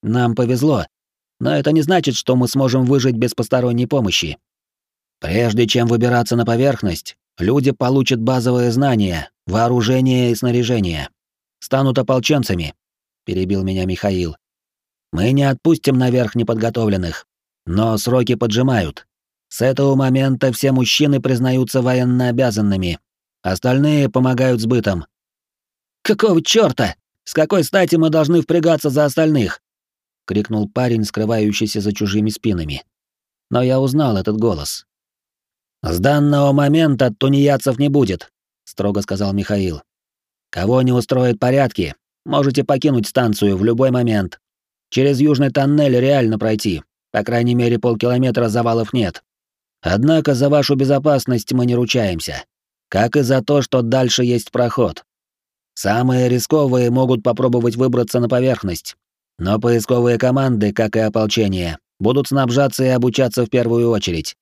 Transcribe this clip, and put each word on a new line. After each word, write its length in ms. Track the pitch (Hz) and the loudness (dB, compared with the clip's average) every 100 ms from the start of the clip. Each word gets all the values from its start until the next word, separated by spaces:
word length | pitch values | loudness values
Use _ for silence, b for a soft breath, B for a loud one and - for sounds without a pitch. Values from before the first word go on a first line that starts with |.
Нам 320 | 107 117 120 | -2 0 0
повезло, 500 | 113 120 123 147 131 80 _ _ _ _ _ | 0 -2 0 0 0 -4 _ _ _ _ _
но 160 | 131 147 | -2 -2
это 160 | 143 | 0
не 80 | 156 | 0
значит, 340 | 151 185 151 | 2 0 0
что 220 | 123 - 127 | -4 0 0
мы 100 | 123 | 2
сможем 380 | 135 135 127 | 0 0 2
выжить 320 | 127 139 127 113 | 2 2 2 0
без 180 | 120 | -2
посторонней 520 | - 117 127 123 120 123 | -4 -2 0 0 0 0
помощи». 500 | 139 107 87 80 71 _ _ _ _ _ _ _ _ | 0 0 -2 -4 -10 _ _ _ _ _ _ _ _
«Прежде 480 | - 95 117 107 117 | -4 0 0 2 0
чем 200 | 123 120 | 2 0
выбираться 500 | 117 120 120 113 120 | 2 2 0 0 -2
на 80 | |
поверхность, 720 | 117 117 139 - 104 85 - - _ _ | 0 0 0 0 -4 -4 -10 -20 _ _
люди 320 | 87 135 135 | 0 2 0
получат 500 | - 123 135 131 131 | 0 0 0 0 0
базовые 500 | 113 131 120 123 123 | 0 0 0 0 0
знания, 600 | 117 139 117 98 82 73 _ - | 2 0 2 0 -2 -8 _ -6
вооружение 800 | 98 117 123 113 131 131 127 123 | -2 2 2 2 2 2 2 0
и 40 | |
снаряжение. 760 | 113 127 120 117 123 92 80 67 _ _ _ _ _ | 0 0 0 0 0 -2 -4 -10 _ _ _ _ _
Станут 400 | - 131 135 127 | -4 -2 0 0
ополченцами», 760 | 120 131 123 151 123 90 78 - _ _ _ _ - | 0 -2 0 -2 0 -4 -6 -12 _ _ _ _ -8
перебил 360 | 92 92 98 | -4 -2 -2
меня 220 | 95 95 | -2 -4
Михаил. 520 | 92 92 104 95 87 76 _ _ _ _ _ _ _ | -4 -4 -2 -2 -4 -8 _ _ _ _ _ _ _
«Мы 200 | 80 104 | -4 0
не 120 | 139 | 2
отпустим 540 | 139 131 - 160 - 131 | 0 0 0 0 2 0
наверх 360 | 127 123 117 | 2 0 0
неподготовленных, 920 | 117 113 113 113 110 113 98 90 82 - _ _ _ - | -2 -2 -2 -2 -2 0 0 -2 -8 -14 _ _ _ -6
но 320 | 90 110 110 | -2 0 -2
сроки 380 | 110 127 117 120 | 0 0 0 0
поджимают. 680 | 117 104 127 123 85 69 _ _ _ _ _ | 0 0 0 0 -2 -8 _ _ _ _ _
С 100 | - | -4
этого 340 | 123 131 139 135 | -2 0 2 2
момента 560 | 131 131 135 127 135 | 2 2 0 0 -2
все 200 | 117 135 | 0 0
мужчины 480 | 131 120 - 147 139 | 0 0 0 2 2
признаются 600 | 127 127 127 131 120 131 | 0 0 0 0 0 0
военнообязанными. 1160 | 123 127 123 123 123 120 131 107 104 95 90 82 _ _ _ _ | 0 0 2 0 0 0 0 2 0 0 -2 -6 _ _ _ _
Остальные 680 | - 95 127 127 147 151 139 | -4 -2 0 2 2 2 0
помогают 540 | 127 127 127 131 123 | 0 0 2 0 0
с 40 | 113 | 0
бытом». 380 | 123 104 92 78 _ _ _ _ _ _ _ _ _ | 0 0 -4 -6 _ _ _ _ _ _ _ _ _
«Какого 400 | - 208 220 170 | -4 0 2 2
чёрта? 520 | - 220 202 123 110 - _ _ | 2 2 2 0 -4 -4 _ _
С 100 | - | -8
какой 280 | - 156 196 | -2 0 0
стати 320 | 156 196 180 170 | 0 0 2 2
мы 120 | 160 | 2
должны 320 | 156 147 170 | 2 2 2
впрягаться 480 | - 170 165 160 156 | 2 0 2 0 0
за 160 | 135 | 0
остальных?» 560 | 147 143 156 151 101 - _ _ _ _ _ _ - | 0 2 2 2 0 -4 _ _ _ _ _ _ -6
крикнул 380 | 101 104 110 104 | -4 -2 -2 -2
парень, 340 | 127 127 117 | -2 0 0
скрывающийся 760 | 107 - 107 113 107 101 110 110 | -2 -2 -2 0 0 0 -2 -2
за 120 | 104 | -4
чужими 380 | 101 104 101 107 | -2 -2 0 -2
спинами. 540 | 107 113 92 78 69 - _ _ _ _ _ _ | -2 -4 -4 -4 -8 -12 _ _ _ _ _ _
Но 120 | 123 | -2
я 180 | 127 131 | 0 0
узнал 360 | 135 139 143 104 | 0 0 0 0
этот 200 | 92 107 | -2 -2
голос. 500 | 113 85 71 - - _ _ _ _ _ _ _ _ _ | -2 -2 -6 -12 -16 _ _ _ _ _ _ _ _ _
«С 160 | - 85 | -6 0
данного 540 | 107 147 147 143 143 | 0 2 2 2 2
момента 600 | 139 143 156 160 127 127 | 2 2 2 2 2 0
тунеядцев 680 | 104 135 139 143 139 - 120 | 0 0 2 4 2 0 -2
не 80 | 147 | 0
будет», 420 | 143 117 92 - _ _ _ | 2 0 -2 -8 _ _ _
строго 400 | - - 101 101 | -20 -6 -2 -2
сказал 300 | 101 95 101 | -4 -4 -2
Михаил. 500 | 98 95 104 95 78 - _ _ _ _ _ _ | -2 -2 -2 -2 -6 -12 _ _ _ _ _ _
«Кого 320 | - 95 127 | -6 0 2
не 100 | 127 | 2
устроят 480 | 123 117 131 127 120 | 0 0 0 0 0
порядки, 560 | 123 135 131 - 82 - _ _ | 0 2 0 -2 -6 -6 _ _
можете 380 | - 151 139 139 | -6 -2 0 0
покинуть 460 | 139 135 151 131 107 | 0 0 2 0 0
станцию 480 | - 120 104 104 95 | -2 0 0 0 2
в 80 | |
любой 260 | 107 117 131 | 0 2 2
момент. 480 | 127 120 107 92 - _ _ _ _ _ | 2 0 0 -2 -8 _ _ _ _ _
Через 280 | - 135 135 | 0 2 2
южный 320 | 147 139 139 | 2 2 2
тоннель 480 | - 135 147 143 123 | 0 0 2 2 2
реально 400 | 131 139 117 107 | 2 2 2 0
пройти, 460 | 110 110 107 82 - _ _ | -2 -2 -2 -6 -8 _ _
по 140 | 110 | -4
крайней 320 | 104 120 120 120 | -2 0 0 2
мере, 240 | 120 120 | 2 0
полкилометра 680 | 123 113 117 123 131 117 117 | 0 0 0 0 0 0 0
завалов 440 | 110 117 113 113 | 0 0 -2 -2
нет. 320 | 127 104 - _ _ _ _ _ _ | -2 -2 -4 _ _ _ _ _ _
Однако 520 | 85 95 135 160 156 | -2 0 2 2 2
за 140 | 131 139 | 0 2
вашу 280 | 147 135 139 | 2 2 0
безопасность 760 | 135 139 151 139 - 123 - | 2 0 2 0 0 -4 -2
мы 140 | 127 123 | -2 0
не 80 | |
ручаемся, 720 | 123 123 131 104 85 - 71 - _ _ _ _ | 0 0 0 -2 -4 -8 -12 -14 _ _ _ _
как 280 | 92 117 151 | -2 0 0
и 60 | |
за 200 | 123 135 | 2 0
то, 200 | 113 147 | 2 0
что 200 | 127 131 | 2 -2
дальше 400 | 117 127 127 - | 0 0 0 0
есть 300 | 123 123 107 | 0 0 -2
проход. 520 | 120 120 - 110 76 - _ _ _ _ _ _ | -2 -2 0 -2 -2 -18 _ _ _ _ _ _
Самые 540 | - 98 110 127 127 127 | -8 -2 0 2 2 2
рисковые 600 | 123 117 156 143 127 120 | 0 0 0 2 2 2
могут 340 | 123 131 127 | 2 2 0
попробовать 500 | 113 113 127 123 120 | 0 0 0 2 0
выбраться 460 | 117 131 123 120 127 | 0 0 0 0 0
на 80 | 120 | 0
поверхность, 680 | 123 131 123 98 82 - - _ _ _ _ | 0 0 -2 -4 -8 -10 -20 _ _ _ _
но 180 | 87 107 | -2 0
поисковые 600 | 120 120 107 123 120 117 | 2 0 0 0 2 2
команды, 520 | 127 131 135 117 104 | 0 0 0 0 0
как 220 | 104 110 110 | 0 -2 0
и 40 | |
ополчение, 800 | 110 107 110 110 104 95 85 80 _ _ | -2 0 -2 0 0 -2 -4 -8 _ _
будут 300 | 101 131 139 | 0 0 0
снабжаться 560 | 139 127 120 143 - | -2 0 0 0 0
и 40 | 131 | 0
обучаться 580 | 127 123 117 127 110 117 | 2 0 0 0 0 -2
в 20 | |
первую 400 | 127 117 117 117 | 0 0 2 2
очередь. 480 | 110 98 82 78 - | 0 -2 -6 -6 -14